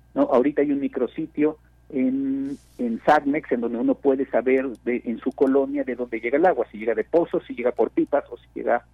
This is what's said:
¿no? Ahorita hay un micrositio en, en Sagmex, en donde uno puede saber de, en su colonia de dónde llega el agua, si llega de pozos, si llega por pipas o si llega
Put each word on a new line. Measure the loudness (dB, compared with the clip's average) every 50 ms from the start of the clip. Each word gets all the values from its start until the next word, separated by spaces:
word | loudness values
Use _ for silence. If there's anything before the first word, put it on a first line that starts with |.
| _ _ -2
¿no? | 0 2
Ahorita | 4 4 4 4 4 2 2 0
hay | 2 0
un | 0
micrositio | -2 -4 -2 -2 -4 -2 -2 -6 -8 -6 -2 0 0 0 0 -4 _ _ _ _ _ -8
en, | -4 -2 0 0 0 0 -2 -2 -4 -4 -4 -6 -8 -12 _ _ _ -6
en | -4 -4 -4 -2 2
Sagmex, | 2 2 4 2 0 -2 -2 -2 -2 -4
en | -4
donde | -2 -4 -4 -2
uno | 0 0 0
puede | 2 2 0 2 2 0
saber | -2 -2 0 2 2 2 2 0 -2 -8 -8 -6
de, | -4 -4 -4 -4
en | -6 -8 -6
su | -6 -6 -2
colonia | 2 2 4 4 2 2 0 -2 -4 -4
de | -4 -6
dónde | -6 -6 -6 -6 -6
llega | -4 -2 0 2
el | 4
agua, | 4 2 2 -2 -4 -6
si | -6
llega | -4 -2 -2
de | -2 -2
pozos, | 0 2 2 2 2 -2 -6 -6
si | -6 -8
llega | -4 -2 -2 0
por | 0 0 0
pipas | 2 0 0 2 0 -2 -2 -4
o | -10 -18
si | _ _ _
llega | -6 -2 0 0 0 -2 _